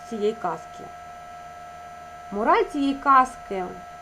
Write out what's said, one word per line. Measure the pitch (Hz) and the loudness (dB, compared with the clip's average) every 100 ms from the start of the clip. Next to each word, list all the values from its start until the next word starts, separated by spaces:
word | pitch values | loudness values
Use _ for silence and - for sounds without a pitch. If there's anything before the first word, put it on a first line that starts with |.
| - | -10
з | |
цієї | 220 208 | -2 0
казки? | 226 180 - - - - - - - - - - - - - - - - - - | 0 -4 -4 -8 -14 -14 -14 -14 -14 -14 -14 -14 -14 -14 -14 -14 -14 -14 -14 -8
Мораль | 202 247 403 | 0 4 6
цієї | 403 294 277 | 4 2 2
казки: | 269 285 262 254 - - 190 180 185 - - | 2 8 8 8 2 -6 -4 -4 -8 -14 -16